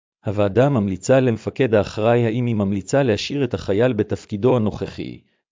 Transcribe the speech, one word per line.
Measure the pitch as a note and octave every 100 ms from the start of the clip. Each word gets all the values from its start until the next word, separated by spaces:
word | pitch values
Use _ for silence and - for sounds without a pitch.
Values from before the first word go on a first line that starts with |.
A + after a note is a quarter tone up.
| _ _ G#2+
הוועדה | G2+ G2+ F#2+ C#3
ממליצה | C3 G2+ F2+ - C3
למפקד | B2+ A2 G#2 - C3
האחראי | G#2+ F#2+ - A2 A#2+ A#2
האם | A#2 A#2+
היא | G#2+
ממליצה | G2 G2+ - C3+
להשאיר | C3+ G2+ - C#3+
את | B2+
החייל | F#2+ - G2 B2+
בתפקידו | G#2+ - G2 - G2+ A#2+ B2+
הנוכחי, | G#2+ - F#2+ - C2 A#1+ _ _ _